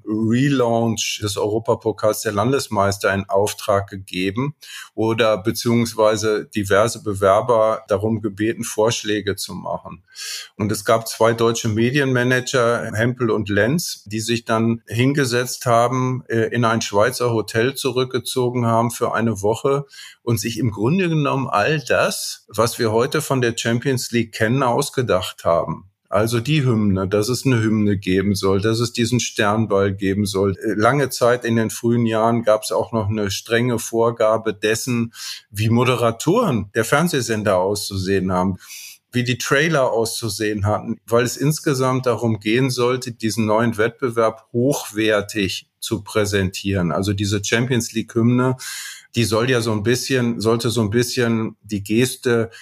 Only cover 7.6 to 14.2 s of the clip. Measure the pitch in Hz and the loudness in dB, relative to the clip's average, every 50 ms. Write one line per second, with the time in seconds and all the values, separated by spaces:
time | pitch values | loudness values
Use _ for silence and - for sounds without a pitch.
7.6 | 110 110 110 - - - 104 95 104 110 113 104 107 107 95 90 107 110 110 - | 4 2 0 -2 -2 -2 -2 0 0 0 -2 -2 -2 -6 -4 -2 -2 -2 -2 -4
8.6 | 110 - - 104 107 117 117 - - 107 104 107 95 101 95 - - - 92 90 | -8 -6 0 0 2 2 0 -2 -4 -4 -4 -2 -2 -4 -4 -4 -8 -10 -10 -10
9.6 | 87 85 87 90 - 87 82 90 _ _ _ - - - - - - - _ - | -8 -8 -8 -8 -8 -14 -18 -18 _ _ _ -14 -12 -10 -10 -12 -12 -16 _ -4
10.6 | 104 101 107 104 - - 113 113 - - - - 110 113 113 113 117 113 113 117 | -2 -2 -2 -2 2 2 2 2 0 -6 0 2 2 2 4 2 2 0 0 0
11.6 | - 113 104 113 117 123 135 147 139 131 127 123 123 127 127 127 123 - - 131 | -2 -2 0 2 0 2 2 0 0 2 2 2 2 2 0 0 0 0 0 2
12.6 | 117 117 120 110 - 113 110 104 117 127 123 127 127 110 104 104 104 98 101 101 | 2 2 2 0 -2 -4 -2 0 0 0 0 -2 0 0 0 0 -2 0 2 2
13.6 | 104 117 147 175 - - - - - 104 107 110 | 2 2 2 -2 -4 -6 -10 -12 -12 -8 -8 -6